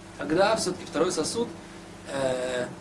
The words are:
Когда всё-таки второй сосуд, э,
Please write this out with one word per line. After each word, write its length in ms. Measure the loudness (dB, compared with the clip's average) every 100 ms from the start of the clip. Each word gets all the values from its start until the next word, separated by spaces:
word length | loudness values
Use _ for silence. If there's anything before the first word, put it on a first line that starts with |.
| -14 -8
Когда 360 | 2 6 6 6
всё-таки 280 | 2 -2
второй 260 | -2 2 2
сосуд, 380 | 2 0 0 -2 -4 -14 -16 -16 -16 -8
э, 540 | -2 0 0 0 -2 -2 -6